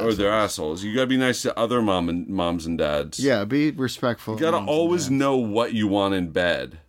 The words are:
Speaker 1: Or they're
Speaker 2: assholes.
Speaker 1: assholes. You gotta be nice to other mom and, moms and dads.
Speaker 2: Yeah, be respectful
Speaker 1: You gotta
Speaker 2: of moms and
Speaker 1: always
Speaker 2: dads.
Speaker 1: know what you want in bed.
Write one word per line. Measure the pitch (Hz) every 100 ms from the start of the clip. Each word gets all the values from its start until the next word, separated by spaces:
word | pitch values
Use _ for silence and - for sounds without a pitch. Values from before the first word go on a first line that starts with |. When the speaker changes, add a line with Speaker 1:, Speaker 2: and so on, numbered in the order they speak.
Speaker 1:
Or | 113
they're | 98 101
Speaker 2:
assholes. | 110 101 - 78 85
Speaker 1:
assholes. |
You | 104
gotta | 120 127
be | 131
nice | 127 120
to | 123 -
other | 113 123
mom | 107 92 85
and, | 87 85
moms | 95 85 85 82
and | 80
dads. | 76 73 73 -
Speaker 2:
Yeah, | 135 117
be | 104 139 151
respectful | 131 127 - 123 113 -
Speaker 1:
You | 113
gotta | 160 165
Speaker 2:
of |
moms | 104
and | 151
Speaker 1:
always | 170 175
Speaker 2:
dads. | 135
Speaker 1:
know | 135 139 131
what | 110 104 117
you | 113 107
want | 101 98
in | 95 87
bed. | 76 87 73 64 78